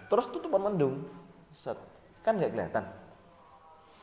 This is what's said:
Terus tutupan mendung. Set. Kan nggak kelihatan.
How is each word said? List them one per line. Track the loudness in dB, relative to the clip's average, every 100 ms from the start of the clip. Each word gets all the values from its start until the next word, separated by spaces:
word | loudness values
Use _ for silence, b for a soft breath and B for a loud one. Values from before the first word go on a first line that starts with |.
| 2
Terus | 2 2
tutupan | -2 0 0 2
mendung. | 2 2 0 -8 -12 -18 -20 -20
Set. | -14 -8 -8 -10 -20 -20 -4
Kan | 0 2
nggak | 2 2
kelihatan. | 0 0 -2 -10 -18 -20 -20 -20 -20 -20 -20 -20 -20 -20